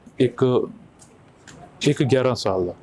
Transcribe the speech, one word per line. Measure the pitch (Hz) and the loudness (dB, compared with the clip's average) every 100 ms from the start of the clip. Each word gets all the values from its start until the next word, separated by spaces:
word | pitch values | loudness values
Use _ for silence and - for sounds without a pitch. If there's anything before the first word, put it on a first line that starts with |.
| - - | -20 -2
ਇੱਕ, | 127 - 127 123 - - - _ - - _ _ - - - - 147 | -2 2 0 2 -2 -10 -20 _ -20 -20 _ _ -20 -20 -20 -4 -2
ਇੱਕ | 147 | 0
ਗਿਆਰਾਂ | 143 131 127 117 | 2 2 2 0
ਸਾਲ | 104 92 90 | -2 -2 -4
ਦਾ। | - | -6